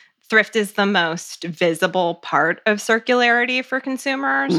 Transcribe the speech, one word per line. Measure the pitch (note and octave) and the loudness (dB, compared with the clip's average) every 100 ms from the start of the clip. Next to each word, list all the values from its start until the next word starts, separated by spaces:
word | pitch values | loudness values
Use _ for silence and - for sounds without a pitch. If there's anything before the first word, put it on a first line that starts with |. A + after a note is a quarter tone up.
| _ _ _ | _ _ _
thrift | A3 G#3+ A3+ | 0 2 -2
is | G3+ | -2
the | - G3+ | 0 2
most | F#3+ E3+ E3+ - - E3+ | 2 0 -4 -10 -12 -12
visible | D#3+ F3 D#3+ F#3 F#3 E3+ E3+ | -2 0 2 0 0 -2 -4
part | - D3+ D#3+ D#3+ A3 | -2 0 0 0 -2
of | G#3 | -2
circularity | - A3+ A#3 B3 A#3+ A#3+ A#3+ B3+ | 0 0 2 2 4 2 2 -2
for | B3+ C4 | -4 -6
consumers, | C4+ C4 C#4 C4+ C#4 C4+ C4+ | -4 -6 -4 -4 -2 -2 0